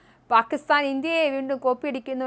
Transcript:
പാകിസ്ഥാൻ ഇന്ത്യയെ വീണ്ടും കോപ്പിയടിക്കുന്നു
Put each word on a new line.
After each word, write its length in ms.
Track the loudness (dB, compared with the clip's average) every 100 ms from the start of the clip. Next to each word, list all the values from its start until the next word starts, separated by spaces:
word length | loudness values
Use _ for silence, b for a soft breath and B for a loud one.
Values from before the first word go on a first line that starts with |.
| b b b
പാകിസ്ഥാൻ 500 | 2 2 -2 0 0 0
ഇന്ത്യയെ 360 | -2 -2 0 0
വീണ്ടും 260 | 0 -4 -2 -2
കോപ്പിയടിക്കുന്നു 600 | -2 -2 -6 -6 -6